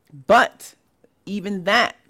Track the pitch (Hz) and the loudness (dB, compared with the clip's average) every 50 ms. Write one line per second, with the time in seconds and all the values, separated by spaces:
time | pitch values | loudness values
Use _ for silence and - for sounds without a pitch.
0 | _ _ - 139 135 - 202 240 247 - - - - - - _ _ _ _ _ | _ _ -20 -8 0 2 4 4 4 2 -2 -10 -20 -20 -20 _ _ _ _ _
1 | _ _ _ _ _ - 196 202 175 202 208 190 170 190 208 240 220 - - _ | _ _ _ _ _ -12 -10 -10 -8 -8 -8 -6 -2 0 0 0 0 -2 -4 _
2 | _ _ | _ _